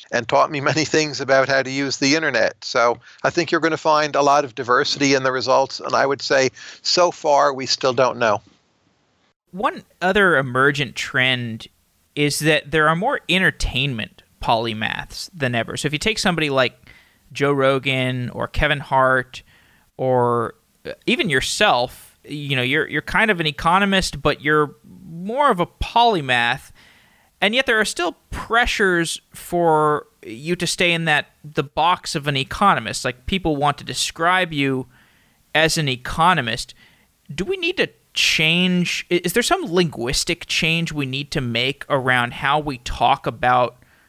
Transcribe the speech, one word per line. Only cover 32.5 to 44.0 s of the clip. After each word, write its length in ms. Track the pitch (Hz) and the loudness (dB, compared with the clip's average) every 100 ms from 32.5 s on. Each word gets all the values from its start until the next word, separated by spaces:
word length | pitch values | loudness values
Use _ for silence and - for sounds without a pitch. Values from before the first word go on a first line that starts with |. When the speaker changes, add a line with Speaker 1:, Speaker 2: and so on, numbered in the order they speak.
| - 202 151 107 - | 0 2 2 0 -6
Speaker 2:
Like, 220 | 135 123 - | -6 -6 -4
people 280 | 190 170 | -2 -2
want 240 | 143 147 143 | 0 0 -2
to 60 | |
describe 680 | 160 - - - 165 185 175 | -6 -6 -6 -2 0 2 0
you 340 | 151 139 131 127 _ _ _ _ _ _ | 0 0 -2 -6 _ _ _ _ _ _
as 240 | 151 160 165 | 2 2 2
an 100 | 143 | -2
economist. 880 | 127 - - 170 175 117 120 - - _ _ _ _ - | -4 -6 0 2 2 0 -6 -8 -14 _ _ _ _ -16
Do 120 | 143 | -10
we 120 | 262 381 | -6 -4
need 200 | 339 - | -4 -2
to 120 | 190 _ _ | -4 _ _
change? 920 | - - - 160 175 185 180 175 - - | -2 0 2 2 2 2 2 0 -4 -2
I-, 100 | 175 | -2
is 120 | 175 | 0
there 80 | 240 | 0
some 180 | 240 370 | 0 0
linguistic 840 | 294 175 170 - 120 147 - 170 - | 0 0 0 -2 -4 -2 -2 -6 -4
change 440 | - 160 165 165 | -2 0 0 -2
we 160 | 151 135 | -4 -6
need 240 | 131 143 | -6 -6
to 80 | 156 | -6
make 440 | 123 117 131 131 - | -4 -2 -2 -4 -4
around 460 | 139 127 127 120 | -2 0 0 0
how 240 | - 139 151 | -2 -2 -2
we 200 | 147 127 | -2 -8
talk 480 | - - 120 139 - | -8 0 2 2 -2
about 500 | 117 123 123 123 - _ _ | -2 2 2 2 -4 _ _